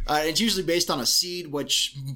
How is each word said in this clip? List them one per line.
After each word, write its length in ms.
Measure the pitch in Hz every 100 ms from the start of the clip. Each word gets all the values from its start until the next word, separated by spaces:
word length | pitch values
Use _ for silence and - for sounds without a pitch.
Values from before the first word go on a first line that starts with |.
| -
Uh, 140 | 151
it's 180 | 156 156
usually 220 | 226 190
based 260 | 165 175 170
on 100 | 151
a 60 | 117
seed, 460 | - 180 175 160
which 440 | 143 131 - - 139 135